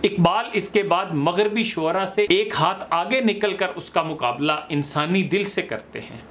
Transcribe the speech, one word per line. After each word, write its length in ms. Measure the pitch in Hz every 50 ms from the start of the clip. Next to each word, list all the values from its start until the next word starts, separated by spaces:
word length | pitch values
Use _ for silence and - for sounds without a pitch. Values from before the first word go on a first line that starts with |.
| -
इकबाल 460 | 202 202 - 170 170 180 220 233 233 -
इसके 280 | 208 175 - - 214 196
बाद 280 | 165 170 175 196 185 165
मगरबी 480 | 147 143 160 175 180 214 208 208 226 220
शुअरा 400 | 226 - - 156 160 170 190 190
से 220 | 190 - - 208 202
एक 240 | 170 190 214 208 -
हाथ 320 | - 156 170 190 190 - - 165
आगे 280 | 165 175 196 240 262
निकलकर 480 | 254 220 196 196 208 208 185 190 196 180 180
उसका 280 | 175 - - - 180 160
मुकाबला 600 | 156 156 - 127 120 120 135 143 151 151 151 - -
इंसानी 520 | 165 143 143 143 - 151 147 160 180 196 180
दिल 200 | 143 165 196 202
से 160 | 196 - - -
करते 360 | - - - - - - 110
हैं 240 | 101 - - 113 - -